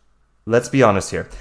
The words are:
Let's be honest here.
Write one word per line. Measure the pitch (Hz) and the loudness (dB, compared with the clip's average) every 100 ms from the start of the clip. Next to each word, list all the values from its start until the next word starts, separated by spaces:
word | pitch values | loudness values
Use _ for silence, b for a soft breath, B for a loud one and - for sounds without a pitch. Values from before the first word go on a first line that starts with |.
| _ _ _ _ - | _ _ _ _ -2
Let's | 117 123 | -2 0
be | 143 | 2
honest | 117 98 - | 2 2 -4
here. | 90 82 B | -8 -10 B